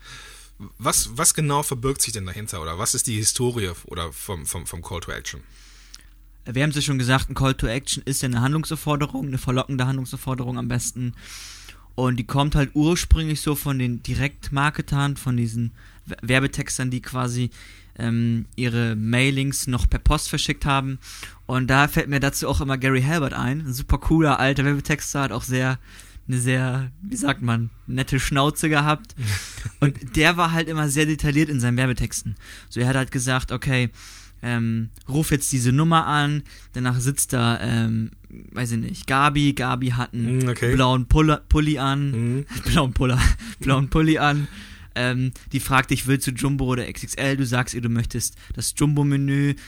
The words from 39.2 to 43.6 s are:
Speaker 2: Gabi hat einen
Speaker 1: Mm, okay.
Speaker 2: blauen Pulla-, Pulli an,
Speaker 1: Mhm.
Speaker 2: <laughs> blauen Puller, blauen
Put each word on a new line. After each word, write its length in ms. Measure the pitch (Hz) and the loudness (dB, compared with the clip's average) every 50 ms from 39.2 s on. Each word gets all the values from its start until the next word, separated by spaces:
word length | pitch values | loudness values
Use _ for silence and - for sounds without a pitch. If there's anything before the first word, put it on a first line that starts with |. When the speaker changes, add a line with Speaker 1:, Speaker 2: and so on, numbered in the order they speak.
| 143 147 143 143 147 143 | 4 4 4 4 4 2
Speaker 2:
Gabi 380 | 139 135 123 127 131 123 131 127 | 2 2 0 -2 -2 -2 -2 0
hat 240 | 123 120 123 - - | 0 -2 -2 -4 -4
einen 320 | 120 117 117 127 127 131 | -4 -2 0 0 0 0
Speaker 1:
Mm, 40 | 123 | 0
okay. 240 | 120 - - 120 123 | 0 0 0 2 4
Speaker 2:
blauen 340 | 131 131 127 127 127 127 - | 4 4 4 4 2 2 4
Pulla-, 340 | - 156 156 156 151 143 - - | 6 6 6 6 4 2 2 2
Pulli 280 | - 151 151 151 151 127 | 2 4 4 2 2 0
an, 340 | 131 135 135 143 143 139 | 0 0 0 0 0 -2
Speaker 1:
Mhm. 340 | 135 113 117 117 123 135 143 - - | -2 0 0 0 0 -2 -4 -6 -8
Speaker 2:
<laughs> 100 | 127 - | -6 -2
blauen 280 | 123 117 170 143 131 120 | 2 2 2 2 2 2
Puller, 280 | - 135 123 127 127 117 - - - - 233 - | 2 2 4 4 6 6 6 4 2 -2 -12 -10
blauen 300 | - | -6